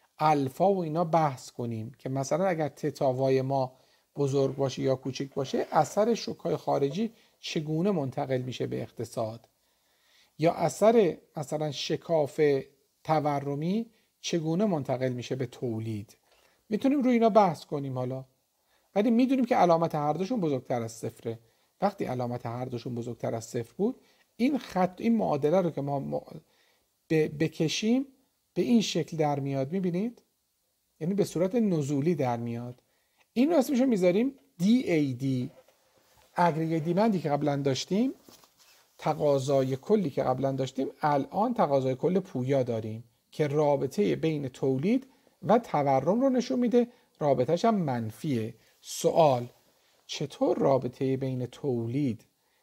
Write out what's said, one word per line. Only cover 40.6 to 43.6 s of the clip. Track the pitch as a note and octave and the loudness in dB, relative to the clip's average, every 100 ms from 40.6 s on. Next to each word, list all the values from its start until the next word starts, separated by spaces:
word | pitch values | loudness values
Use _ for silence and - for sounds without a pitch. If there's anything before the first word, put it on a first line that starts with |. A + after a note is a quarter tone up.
| C3+ - C4+ - | -4 -4 -6 -2
الان | D3+ C#3+ C#3 F#3 A#3+ | 0 0 0 -2 -2
تقاضای | A#3 D#3+ C#3 C3 | 2 2 2 0
کل | C3 D#3 F#3+ | 0 0 0
پویا | F#3+ B2+ B2+ C#3 | -2 -6 0 0
داریم. | B2 A2+ A2 A2+ - _ _ | 0 -4 -6 -10 -14 _ _
که | - D3 | -4 -2
رابطه | D3+ | 2